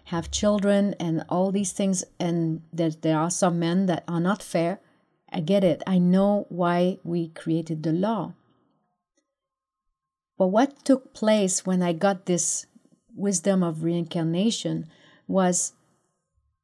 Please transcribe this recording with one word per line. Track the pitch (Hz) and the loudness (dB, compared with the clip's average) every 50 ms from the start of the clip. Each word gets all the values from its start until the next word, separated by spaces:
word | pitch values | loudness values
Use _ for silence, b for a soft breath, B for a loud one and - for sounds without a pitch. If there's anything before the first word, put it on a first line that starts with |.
| B | B
have | - 175 170 165 - | -6 -6 -6 -4 -4
children | - - 214 208 208 208 190 202 202 202 202 202 - - | -4 0 0 2 2 2 2 2 2 2 2 0 -2 -4
and | 175 165 160 160 - - | -4 -2 -2 -2 -2 -2
all | 160 180 185 196 | -2 0 0 0
these | 185 202 196 - | 0 -2 -4 -4
things, | - - 196 190 190 185 - - _ - | -4 -2 -2 -2 -2 -2 -6 -8 _ -6
and | 180 170 170 170 165 160 160 165 - _ | -4 -2 0 0 0 -2 -2 -4 -8 _
that | - 170 170 160 160 - | -4 -2 -2 -2 -2 -2
there | - 160 156 151 | -2 0 0 0
are | 160 175 | 0 -2
some | - - 196 175 170 170 | 0 0 0 0 0 0
men | 170 165 175 190 196 | 0 0 0 0 0
that | 185 160 - - | 0 -2 -2 -4
are | - 170 165 | -4 -4 -2
not | 175 185 214 - - | 0 -2 -2 -4 -6
fair. | - - 175 165 170 196 - _ _ _ _ _ _ _ _ _ _ - | -4 -2 -2 -2 -2 -4 -6 _ _ _ _ _ _ _ _ _ _ -8
I | 185 | -6
get | 156 160 196 202 196 | -2 0 2 2 4
it. | 175 143 - - | 2 2 0 -2
I | 190 185 | 0 2
know | 180 175 180 180 190 196 202 208 202 - - | 4 4 4 4 4 4 4 2 0 -2 -6
why | 175 175 175 175 175 175 180 180 190 - | -4 -2 0 0 2 2 2 0 -2 -4
we | - 165 170 175 170 160 | -6 -4 -4 -4 -4 -6
created | 160 - - 165 160 165 165 165 160 156 | -10 -8 -4 -2 -2 -2 -2 -4 -6 -4
the | 156 160 | -2 -2
law. | 156 175 190 220 226 202 - 180 - - _ _ _ _ _ _ _ _ _ _ _ _ _ _ _ _ _ _ _ _ _ _ _ _ _ _ _ _ _ _ _ _ _ _ _ _ _ _ _ | 0 0 0 0 -2 -4 -6 -8 -12 -16 _ _ _ _ _ _ _ _ _ _ _ _ _ _ _ _ _ _ _ _ _ _ _ _ _ _ _ _ _ _ _ _ _ _ _ _ _ _ _
But | - 190 185 | 0 0 2
what | 196 220 277 277 - - _ | 4 4 2 2 -2 -4 _
took | - 262 262 - - _ | 2 2 2 2 -6 _
place | - 220 220 214 214 196 185 - - - | -2 2 2 4 4 4 2 0 -2 -2
when | 185 185 180 | 0 0 2
I | 180 175 170 | 2 2 0
got | 160 196 196 196 185 - | 2 2 0 0 0 -2
this | 185 175 170 - - - - - _ _ - _ _ _ _ _ _ 233 | -2 0 0 0 -2 -4 -6 -8 _ _ -20 _ _ _ _ _ _ -10
wisdom | - 196 202 190 - - 202 190 190 | -4 -2 -2 -2 0 0 2 2 2
of | 180 170 160 160 | 2 0 -2 -2
reincarnation | 160 165 170 170 170 160 - 170 160 165 165 175 208 233 220 - - 165 160 160 160 b b b b b b b b | -2 -2 0 -2 -2 -4 -4 -2 -2 0 0 0 0 0 0 -2 -4 -4 -4 -4 -6 b b b b b b b b
was | - 180 190 185 180 180 - - - - _ _ _ _ _ _ _ _ _ _ _ _ _ _ _ _ _ | -2 0 2 2 2 2 0 -4 -6 -10 _ _ _ _ _ _ _ _ _ _ _ _ _ _ _ _ _